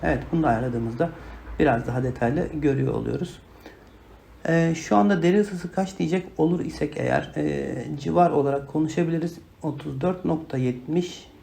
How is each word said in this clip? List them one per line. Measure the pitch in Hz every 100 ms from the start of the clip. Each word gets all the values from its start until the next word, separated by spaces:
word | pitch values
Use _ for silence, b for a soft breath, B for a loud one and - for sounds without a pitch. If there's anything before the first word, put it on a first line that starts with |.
Evet, | 165 139 -
bunu | 165
da | 156
ayarladığımızda | 113 127 120 117 120 170 B B B B -
biraz | 151 117 -
daha | 127
detaylı | 127 123 120 151 -
görüyor | 156 143 135 131
oluyoruz. | 113 110 - 175 - - B B B B - - - - - -
Ee, | 165 165 165
şu | - 208
anda | 202 196
deri | 170 202
ısısı | 208 180 175
kaç | - 190 -
diyecek | 165 185 185 -
olur | 156 170
isek | - - 147 -
eğer, | 123 135 139 -
e, | 151 - 139 - - 147
civar | 147 165 175
olarak | 147 139 139 139
konuşabiliriz. | 156 156 165 165 165 165 - - -
Otuz | 160 139 147 135
dört | 175 185 -
nokta | 160 - 135
yetmiş | 127 123 - 165 175 - - -